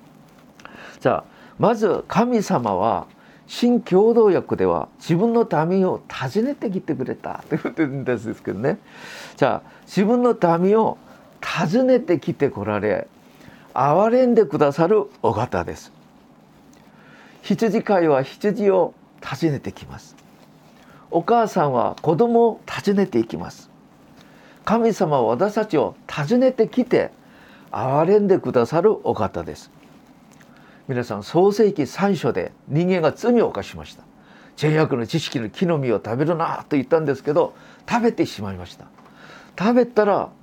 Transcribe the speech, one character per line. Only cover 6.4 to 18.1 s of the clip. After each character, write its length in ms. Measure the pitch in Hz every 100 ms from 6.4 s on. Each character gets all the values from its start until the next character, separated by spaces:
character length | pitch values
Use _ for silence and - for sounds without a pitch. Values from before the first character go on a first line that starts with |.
ね 120 | 254
て 160 | 285 247
き 120 | 180
て 120 | -
く 100 | 135
れ 120 | 123 113
た」 280 | - - -
と 80 | 151
言 140 | -
っ 20 |
て 80 | 196
る 60 | 147
ん 160 | 135
で 120 | 127 117
す 240 | 110 110
け 100 | -
ど 60 | 98
ね。 180 | 131 202 - - - - - -
じ 60 |
ゃ 200 | 131 104 -
あ、 40 | - -
自 180 | 185 202
分 160 | 247
の 160 | 247 233 175 170
民 200 | 185 220
を 200 | 220 - - - - -
訪 380 | - 156 165 226
ね 180 | 254 247
て 200 | 208 160
き 160 | - 165
て 160 | 139
こ 120 | -
ら 160 | 101 104
れ、 280 | 104 92 - _ - - - - -
憐 360 | - 139 165 220
れ 180 | 254 247
ん 80 | 226
で 100 | 202
く 140 | 151
だ 120 | 147
さ 160 | 143 165
る 220 | 214 - -
お 100 | 110
方 300 | 104 120 92
で 120 | 82 78
す。 160 | - - _ _ _ _ _ _ _ - - - - - - -
羊 400 | - 196 220 220
飼 200 | - 190
い 60 |
は 140 | 165